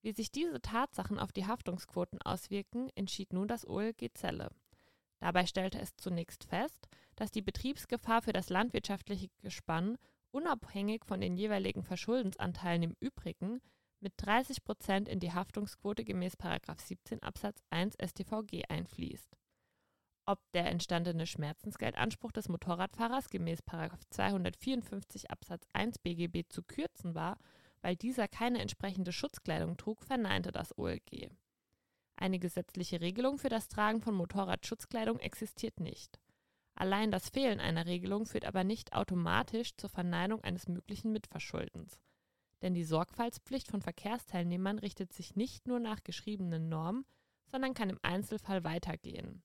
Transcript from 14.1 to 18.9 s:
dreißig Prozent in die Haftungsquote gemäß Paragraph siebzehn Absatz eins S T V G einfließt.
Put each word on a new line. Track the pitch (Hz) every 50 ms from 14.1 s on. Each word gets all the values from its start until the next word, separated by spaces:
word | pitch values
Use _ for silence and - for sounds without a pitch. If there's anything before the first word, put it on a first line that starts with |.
| - -
dreißig | - 196 208 240 262 - 269 - _
Prozent | - - _ - - 196 196 208 -
in | - 190
die | 175 170 170
Haftungsquote | 175 196 - - 208 208 202 - _ _ 202 208 - 226
gemäß | 214 196 185 180 185 -
Paragraph | - - 175 170 - - - 165 -
siebzehn | - - 185 - _ - 226 208 -
Absatz | - 202 - - 208 208 - _ _
eins | - 165 180 208 -
S | - - 180 -
T | - 190
V | - 220 220 220
G | 208 - 175 -
einfließt. | - 156 160 175 175